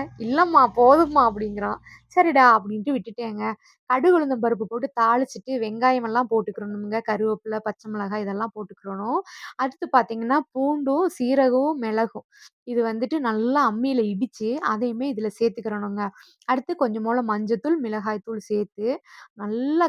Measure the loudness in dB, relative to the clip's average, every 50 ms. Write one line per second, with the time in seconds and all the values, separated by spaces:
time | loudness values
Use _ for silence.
0 | -4 -6 -10 -8 -6 -2 2 2 2 6 6 6 6 6 6 6 8 8 8 8
1 | 6 4 4 4 4 4 2 -2 -6 -6 -6 -6 -4 -6 -6 -8 -12 -18 -20 -20
2 | _ _ 0 2 2 4 6 6 8 8 6 6 2 -2 -6 -4 -2 -2 -2 -2
3 | -4 -8 -10 -10 -10 -8 -6 -6 -6 -6 -6 -8 _ _ _ _ _ -2 0 4
4 | 6 6 6 6 4 2 0 0 0 0 0 -2 -4 -6 -4 -6 -6 -4 -2 0
5 | 2 4 4 2 0 -2 -6 -12 -8 -6 -4 -4 -4 -4 -2 0 2 2 2 2
6 | 0 -2 -2 -2 0 2 0 0 0 -2 -6 -8 -10 -8 -8 -8 -6 -4 -4 -4
7 | -2 -2 -2 0 0 -2 -2 -4 -6 -8 -8 -6 -6 -6 -8 -8 -12 -10 -8 -6
8 | -6 -6 -6 -6 -6 -6 -4 -6 -6 -8 -8 -12 -14 -14 -14 -16 -14 -12 -10 -8
9 | -6 -4 -4 -4 -4 -8 -14 -18 -18 -14 -6 -6 -4 -4 -4 _ -4 2 2 2
10 | 2 2 -4 -6 -2 0 0 0 0 -2 -4 -2 0 0 0 0 0 0 0 2
11 | 0 0 -2 -2 -2 2 2 4 4 4 4 4 2 0 -2 -2 -4 -2 0 0
12 | -2 -2 -4 -10 -16 _ _ _ -20 -20 _ _ _ -4 -2 0 0 0 -2 -2
13 | -4 -2 -2 -2 0 0 0 0 0 2 2 2 2 2 0 0 -2 0 0 0
14 | 0 0 -2 -2 -4 -6 -6 -6 -4 -4 -4 -2 -2 -4 -2 -2 -2 -4 -4 -4
15 | -4 -4 -4 -4 -6 -6 -2 -2 -2 -2 -2 -4 -6 -6 -6 -6 -6 -6 -6 -6
16 | -6 -6 -8 -12 -20 -20 _ _ _ -4 -2 -2 -2 -6 -4 -2 -2 -2 -2 -4
17 | -2 -2 0 0 0 0 -2 -2 -2 -2 -2 -2 0 -2 -2 -2 -2 -4 -6 -4
18 | -4 -4 -6 -6 -8 -8 -10 -10 -6 -4 -2 -2 -2 -4 _ -6 -4 -4 -4 -4
19 | -8 _ -20 -20 -20 -20 _ -10 -8 -6 -4 -4 -2 0 2 2 2